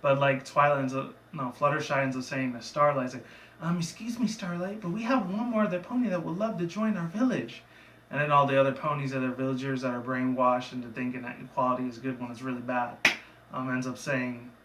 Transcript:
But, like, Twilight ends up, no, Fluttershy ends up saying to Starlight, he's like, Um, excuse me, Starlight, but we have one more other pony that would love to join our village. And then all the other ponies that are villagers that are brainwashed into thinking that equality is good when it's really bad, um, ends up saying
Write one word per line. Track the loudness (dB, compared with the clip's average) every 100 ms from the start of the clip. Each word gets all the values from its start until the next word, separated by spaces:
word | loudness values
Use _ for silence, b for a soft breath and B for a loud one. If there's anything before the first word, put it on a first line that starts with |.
But, | 4 6
like, | 6 2
Twilight | 0 4 6 6
ends | 2
up, | -2 -6 -10 -14
no, | -6 -6 2
Fluttershy | 2 2 0 0
ends | 0 -2
up |
saying | -4 -2 -2
to | -4
Starlight, | -6 4 4 4 -2
he's |
like, | -6 -14 B B B
Um, | -2 -2
excuse | -2 -6 -8 -2
me, | -2
Starlight, | -2 -4 -4 -4 -4
but | -4
we | -4
have | 2 2 2
one | -2 0
more | 2
other | 2 0
pony | -2 0 2
that | 0
would | -2 -2
love | -2 -2
to | -4
join | 0 0 0
our | -2
village. | 0 2 2 -2 -10 -20 B B B B
And | -2
then | 4
all | 6 6
the | 6
other | 4
ponies | 4 -2 -2 -2
that | -2
are | -2
villagers | 0 -2 0 -2 -2
that | -2
are | -4
brainwashed | -2 0 0 4 4 4 0
into | -8 -8
thinking | -6 -4 -4
that | -8 -10
equality | -8 0 2 2 -2
is | -4
good | -6 -6
when | -8
it's | -8
really | -6 -6
bad, | -2 -2 -2 -4 -10 B B B -12
um, | -8 -4
ends | -4 -4
up | -8
saying | -4 -4 -4 -8 -14 -20